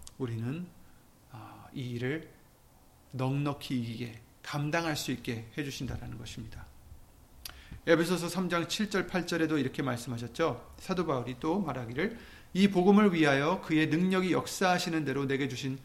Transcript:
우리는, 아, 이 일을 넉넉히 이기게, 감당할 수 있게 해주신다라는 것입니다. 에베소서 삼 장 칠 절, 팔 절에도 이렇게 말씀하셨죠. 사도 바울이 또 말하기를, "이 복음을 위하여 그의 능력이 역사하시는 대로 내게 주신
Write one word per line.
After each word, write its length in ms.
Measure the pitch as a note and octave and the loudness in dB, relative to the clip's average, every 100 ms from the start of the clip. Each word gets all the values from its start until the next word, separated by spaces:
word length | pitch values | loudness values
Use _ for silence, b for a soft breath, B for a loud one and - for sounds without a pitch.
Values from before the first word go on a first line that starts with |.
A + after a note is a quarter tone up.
| - - | -16 -6
우리는, 480 | B2 A2+ A#2 D#3+ F3 - b b b - - | -4 -4 -4 -6 -8 -14 b b b -20 -20
아, 380 | A2+ - - - | -20 -18 -20 -14
이 180 | C#3+ B2 | -8 -6
일을 380 | A#2+ B2+ D#3+ D#3+ - - - - - - - - | -4 -2 -4 -8 -20 -20 -20 -20 -20 -20 -20 -12
넉넉히 680 | B2 C3 C#3 C#3+ C#3+ - B2+ | -4 0 0 0 -4 -4 -2
이기게, 400 | A#2 A2+ A#2+ A2 - - | -2 -6 -8 -12 -20 -18
감당할 540 | - D3 D3 E3 E3 D3+ | -6 -2 0 0 0 -2
수 160 | - | -2
있게 360 | B2 - A2+ A2 - | -4 -4 -6 -8 -8
해주신다라는 600 | C#3 - B2 - A#2+ A#2+ | -8 -6 -6 -8 -8 -10
것입니다. 480 | A#2 - A2+ - - - - - - - - - - B B B - | -12 -12 -12 -12 -16 -18 -20 -20 -20 -20 -20 -18 -16 B B B 4
에베소서 420 | E3 E3+ F3 E3+ | 4 4 0 -2
삼 200 | E3+ F3+ | -2 0
장 200 | F3 E3 | 0 0
칠 220 | - G#3 | -2 0
절, 160 | F#3+ F3 | 0 0
팔 200 | F3+ E3 | -2 -2
절에도 320 | E3+ D#3+ D#3 | 0 2 2
이렇게 240 | C3 - | 0 -2
말씀하셨죠. 920 | C3+ A#2 - A#2 A#2 - D#3+ A#2+ - - | -2 -4 -4 -6 -6 -2 0 -2 -8 -12
사도 280 | - F3+ D#3 | -4 -2 0
바울이 300 | C3 A#2+ B2+ | -2 -4 -4
또 220 | D#3 F#3 | -2 0
말하기를, 580 | D#3+ B2+ A2+ B2+ G#3 - B B B | -2 -4 -6 -4 -4 -4 B B B
"이 140 | F3 G3 | 4 4
복음을 440 | F3+ F3+ G3+ G#3+ | 6 8 10 8
위하여 480 | E3+ D3 C3+ D3 F#3+ | 6 6 6 4 0
그의 280 | - D#3 D#3 | 2 2 4
능력이 440 | D#3 F#3 F#3+ F#3 | 4 2 2 2
역사하시는 720 | C#3 - - F#3 F3 F3 D#3+ | 0 0 0 2 2 0 -2
대로 220 | C3+ C3+ C#3 | 0 0 0
내게 220 | C3+ C#3 | 0 -2
주신 300 | B2 C3+ C3 | -4 -6 -6